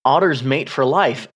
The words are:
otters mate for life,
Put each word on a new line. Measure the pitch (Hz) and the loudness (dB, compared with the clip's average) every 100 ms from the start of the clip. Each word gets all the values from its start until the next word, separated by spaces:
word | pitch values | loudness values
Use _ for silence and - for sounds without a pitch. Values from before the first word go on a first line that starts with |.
otters | 131 156 190 135 | 0 2 2 0
mate | 131 143 - | -2 -2 -4
for | - | -2
life, | 131 175 156 135 - | 0 2 0 -2 -8